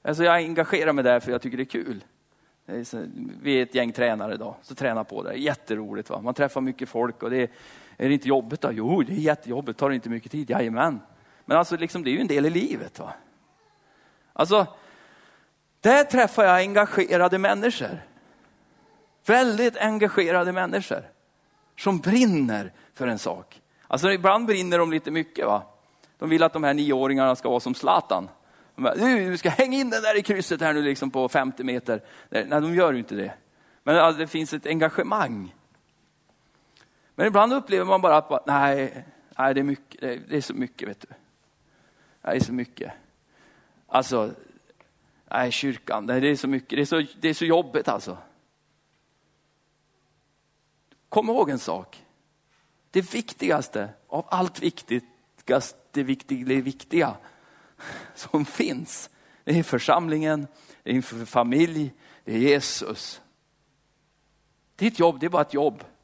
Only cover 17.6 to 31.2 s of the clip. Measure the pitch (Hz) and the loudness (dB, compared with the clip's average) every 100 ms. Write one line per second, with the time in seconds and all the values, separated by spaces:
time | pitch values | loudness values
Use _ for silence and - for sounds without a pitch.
17.6 | 226 233 117 175 - _ _ _ _ _ | 0 -2 -8 -10 -14 _ _ _ _ _
18.6 | _ _ _ _ _ _ - 240 254 208 | _ _ _ _ _ _ 4 6 6 2
19.6 | 240 233 214 214 202 202 170 180 175 185 | 0 2 -2 2 0 2 2 2 0 -2
20.6 | 180 190 190 - - _ _ _ _ _ | -2 -4 -4 -8 -10 _ _ _ _ _
21.6 | _ - 202 180 175 226 247 165 127 107 | _ -4 -2 0 2 4 6 4 0 -2
22.6 | 95 _ _ - 123 107 - 87 - - | -6 _ _ -6 -4 -2 -4 -8 -12 -20
23.6 | _ _ _ 135 185 190 190 208 233 196 | _ _ _ 0 2 4 4 4 2 -2
24.6 | 180 175 165 160 147 160 160 - - 104 | 2 2 2 0 -2 -4 -4 -4 0 0
25.6 | - _ _ _ _ _ 156 160 160 165 | -4 _ _ _ _ _ 0 4 2 2
26.6 | 147 147 147 131 135 135 135 127 - 123 | 0 0 0 0 0 2 2 2 0 -2
27.6 | 123 127 139 180 - 92 95 - _ _ | -2 -2 2 2 2 -4 -4 -18 _ _
28.6 | _ - 127 156 240 233 185 180 175 151 | _ -4 -2 0 2 2 0 -2 -2 2
29.6 | 262 269 254 220 214 208 202 196 185 160 | 2 2 -2 -2 0 0 0 -2 -2 -2
30.6 | 160 151 143 139 135 135 | 0 0 0 -2 -4 -2